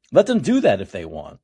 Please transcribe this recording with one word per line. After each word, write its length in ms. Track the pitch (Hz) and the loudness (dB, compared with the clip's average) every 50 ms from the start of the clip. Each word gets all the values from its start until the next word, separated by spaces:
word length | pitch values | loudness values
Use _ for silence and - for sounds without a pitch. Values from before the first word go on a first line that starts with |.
| _ - | _ 0
Let 140 | 233 175 208 | 2 2 4
them 140 | 240 247 208 | 4 2 0
do 200 | 123 175 247 269 | 0 0 0 2
that 200 | - 151 101 98 | 2 2 0 0
if 120 | 95 - | -2 -8
they 120 | - 92 82 | -10 -12 -10
want. 360 | 80 78 76 71 71 - - | -10 -12 -14 -14 -14 -18 -20